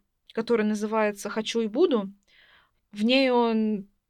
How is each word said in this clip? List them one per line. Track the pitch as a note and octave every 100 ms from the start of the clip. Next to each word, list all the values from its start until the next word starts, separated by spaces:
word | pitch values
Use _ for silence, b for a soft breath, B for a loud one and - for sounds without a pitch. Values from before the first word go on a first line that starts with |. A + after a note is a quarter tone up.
| _ _ _
которая | - - A#3 G#3+
называется | G#3+ G#3 A3 G#3+ G3+ G#3
"Хочу | A3 G#3+ A#3
и | A3+
буду". | A3+ F#4 A#3+ G3 - b b b b b b _
В | G#3
ней | A3 C4 C4
он | B3 A#3 A3 A3 G#3 G3 _ _